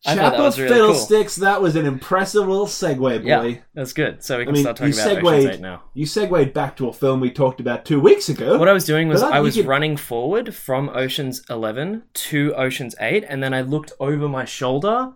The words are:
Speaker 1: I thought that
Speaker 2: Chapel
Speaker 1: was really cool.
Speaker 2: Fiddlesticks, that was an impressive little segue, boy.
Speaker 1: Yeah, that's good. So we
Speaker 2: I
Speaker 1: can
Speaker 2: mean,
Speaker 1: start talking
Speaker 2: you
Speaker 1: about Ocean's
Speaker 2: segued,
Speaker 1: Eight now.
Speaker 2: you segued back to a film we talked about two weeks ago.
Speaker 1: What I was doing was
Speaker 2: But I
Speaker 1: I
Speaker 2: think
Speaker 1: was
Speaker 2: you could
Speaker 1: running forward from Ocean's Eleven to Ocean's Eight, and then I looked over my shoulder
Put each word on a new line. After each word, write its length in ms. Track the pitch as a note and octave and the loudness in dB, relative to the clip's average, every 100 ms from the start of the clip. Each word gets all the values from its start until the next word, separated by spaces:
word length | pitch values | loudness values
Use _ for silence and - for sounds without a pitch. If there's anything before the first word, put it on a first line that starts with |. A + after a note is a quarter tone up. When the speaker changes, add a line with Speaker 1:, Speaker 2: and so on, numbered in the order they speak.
| - | 0
Speaker 1:
I 60 | |
thought 80 | E3 | 2
that 80 | D3+ | 2
Speaker 2:
Chapel 140 | C3 | 4
Speaker 1:
was 140 | C#4+ - | 2 2
really 100 | C3+ | 2
cool. 160 | A#3+ G#3+ | 6 6
Speaker 2:
Fiddlesticks, 420 | D3+ A2+ G#3+ G3+ - | 4 4 2 2 0
that 240 | F#3+ G3+ | 0 2
was 140 | F#3 D#3+ | 2 2
an 80 | |
impressive 600 | D3+ C3 - F#3 F#3+ G#3 F#3+ | -2 -4 -2 -2 0 0 0
little 200 | F#3+ G3+ | 0 -2
segue, 300 | - F3+ C3 | -2 -2 0
boy. 200 | C3 A2+ | 0 0
Speaker 1:
Yeah, 300 | G#2 C#3 A#2+ A#2+ _ | 2 0 0 -6 _
that's 180 | - C3 | -12 -10
good. 300 | - C#3 - | -4 -4 -4
So 140 | - B2 | -6 -4
we 60 | |
Speaker 2:
I 20 | B2 | 0
Speaker 1:
can 80 | |
Speaker 2:
mean, 80 | D3 | 0
Speaker 1:
start 140 | C#3 A2+ | 0 0
talking 160 | C#3+ | -2
Speaker 2:
you 60 | C#3+ | 0
Speaker 1:
about 240 | G#3 G3 | 0 2
Ocean's 180 | F3 D3+ | 4 4
Speaker 2:
segued, 120 | C#3 F#2+ | 4 0
Speaker 1:
Eight 40 | |
now. 220 | F#2 F2 - | -10 -12 -14
Speaker 2:
you 120 | - D3+ | -8 -4
segued 480 | - G3 - C#3 | -2 0 2 2
back 220 | - C3+ - | 0 -6 -4
to 120 | B2+ | -8
a 40 | |
film 260 | - C3+ C3 | -2 0 0
we 100 | B2+ | -2
talked 280 | - C3+ B2 | 0 -2 -2
about 240 | B2 A#2 | -6 -6
two 140 | - D3+ | -2 4
weeks 280 | D#3+ G4+ - | 6 6 2
ago. 280 | D3 B2 D#3 | -4 0 2
Speaker 1:
What 120 | E3+ | 4
I 40 | |
was 120 | G3 | 4
doing 240 | D3+ D#3 E3 | 2 0 2
was 120 | D#3 | 2
Speaker 2:
But 60 | B3+ | 2
I 40 | |
Speaker 1:
I 20 | |
Speaker 2:
think 80 | C#3+ | 2
Speaker 1:
was 120 | - A3+ | 2 2
Speaker 2:
you 60 | |
could 40 | D#3+ | 2
Speaker 1:
running 260 | C3+ D#3 D3 | 2 0 -4
forward 580 | - A#2 B2 G#3 B3 | -6 -6 -2 -2 -4
from 360 | G3 - C3 C#3 | -12 -4 -2 -2
Ocean's 520 | B2 C3 B2+ C3+ B2+ - | -4 -4 -4 -6 -8 -10
Eleven 540 | A#2 A2 A2 E3 A3 - | -6 -6 -6 -8 -8 -12
to 400 | - - D3+ C#3+ | -12 -4 0 0
Ocean's 400 | C#3 C3 B2+ B2+ - | 0 -2 -4 -10 -6
Eight, 240 | A2 F#3+ G#3 | -2 -2 -2
and 140 | C3+ | -6
then 100 | C3+ | -2
I 100 | C3 | -2
looked 300 | C3 D3 D3 - | -2 -4 -6 -8
over 300 | C3+ D3 D3 | -4 -2 -2
my 160 | C3 | -4
shoulder 680 | A#2+ - B2+ C3+ G3 A3+ C4 | -8 -6 -2 -2 0 -2 -4